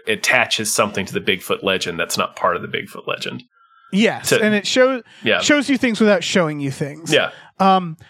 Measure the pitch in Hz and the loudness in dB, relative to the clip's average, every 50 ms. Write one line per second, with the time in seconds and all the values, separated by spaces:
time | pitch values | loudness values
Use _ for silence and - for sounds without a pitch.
0 | - - 107 98 - - - 127 113 113 - - 110 104 - - 113 107 107 - | -2 -4 -4 -2 0 2 2 2 2 2 -2 -4 -4 -2 0 0 0 0 0 -4
1 | 95 98 - 98 92 - 98 92 - - 98 - - 98 95 92 - 90 85 82 | -6 -4 -6 -4 -2 -2 -2 -2 -2 -4 -4 -2 -2 -2 -2 -2 -2 -4 -4 -4
2 | 85 - - - 92 - - - - 92 87 87 104 - - - - - - - | -4 -4 -2 -4 -4 -4 -4 -2 -2 0 0 -2 -4 -6 -8 -8 -8 -10 -14 -14
3 | - - - - - - - 62 - _ _ _ _ _ _ _ _ _ - 190 | -10 -10 -8 -8 -8 -10 -10 -12 -14 _ _ _ _ _ _ _ _ _ 0 2
4 | 226 202 143 117 - - - 147 220 214 214 208 190 - - 254 254 262 269 247 | 2 2 0 -2 -2 0 2 2 2 2 0 0 -2 0 2 4 4 4 2 -2
5 | - _ - - - - 196 180 190 - 302 294 262 - 277 226 - 247 220 - | -6 _ -14 -6 0 0 2 2 4 2 2 2 2 0 0 0 0 0 0 2
6 | 226 214 202 175 170 - - 196 170 156 151 147 143 139 131 - 156 143 147 156 | 4 4 4 2 0 0 0 2 2 0 -2 -4 -4 -6 -4 -6 -6 -8 -8 -10
7 | 170 160 156 135 95 82 - - - - _ - 190 190 190 185 180 170 156 - | -4 2 2 2 2 2 -4 -10 -20 -10 _ 0 2 4 4 4 2 -2 -10 -12
8 | - | -18